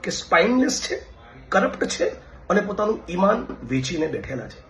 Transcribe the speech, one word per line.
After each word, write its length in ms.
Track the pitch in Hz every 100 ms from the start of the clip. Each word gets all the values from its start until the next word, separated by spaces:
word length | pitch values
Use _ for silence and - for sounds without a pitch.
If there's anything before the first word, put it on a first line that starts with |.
કે 80 | -
સ્પાઇનલેસ 760 | - - 170 202 254 277 - -
છે, 120 | 359 - - - - -
કરપ્ટ 360 | 190 262 -
છે 240 | - - 170 - - - -
અને 100 | 190
પોતાનું 400 | 202 202 214 220 -
ઈમાન 360 | 175 196 214 - - 117
વેચીને 380 | 131 131 170 156
બેઠેલા 420 | 135 - 131 113
છે. 120 | -